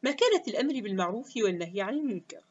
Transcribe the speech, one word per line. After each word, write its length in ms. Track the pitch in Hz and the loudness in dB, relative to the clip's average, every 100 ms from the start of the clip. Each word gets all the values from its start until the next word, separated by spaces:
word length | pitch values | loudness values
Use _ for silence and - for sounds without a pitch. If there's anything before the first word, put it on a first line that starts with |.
مكانة 400 | 254 285 480 415 - | 0 4 4 4 2
الأمر 340 | - 277 262 | -2 0 0
بالمعروف 560 | 208 190 175 214 277 247 | -2 0 0 -2 -6 0
والنهي 440 | 208 175 170 190 | 0 0 -4 -4
عن 120 | 196 | -2
المنكر. 480 | 285 294 185 - 160 _ | -2 -2 -4 -8 -18 _